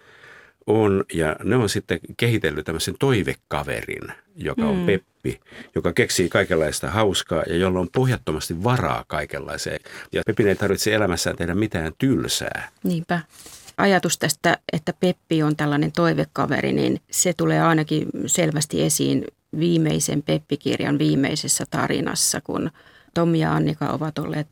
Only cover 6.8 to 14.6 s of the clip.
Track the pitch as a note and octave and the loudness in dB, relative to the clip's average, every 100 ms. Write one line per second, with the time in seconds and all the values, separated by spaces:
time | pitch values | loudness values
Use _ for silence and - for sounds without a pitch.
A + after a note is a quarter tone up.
6.8 | C#2+ F#2+ A2 F#2 - E2 - E2+ F#2 F#2 | -2 0 2 0 0 -2 0 0 2 0
7.8 | F2+ - C3 A#2 - D#2 - E2+ G#2+ A#2+ | -2 0 0 0 -2 -6 -4 -2 0 2
8.8 | E2 A#1+ - D#2+ D2 C#2+ C#2 D2+ D#2+ D2+ | 2 -2 -4 -6 -6 -8 -8 -8 -8 -8
9.8 | - - - F#2 E2+ G2+ G#2 F#2 G2+ F#2+ | -10 -18 -6 -4 0 2 2 4 2 0
10.8 | - G#2+ G2+ E2+ F2+ E2+ E2+ F2 A2 F2+ | 2 2 2 0 -2 -2 -2 0 -2 -2
11.8 | D#2 - C3+ A2 A#1+ - - - - - | -4 -2 0 2 0 -4 -4 -8 -12 -6
12.8 | F#3 F3 E3 F3 - - - - - - | -4 -2 -2 -4 -6 -16 -20 -20 -12 0
13.8 | G3 F#3 E3+ - E3 - E3+ - | 2 4 2 0 -2 0 0 0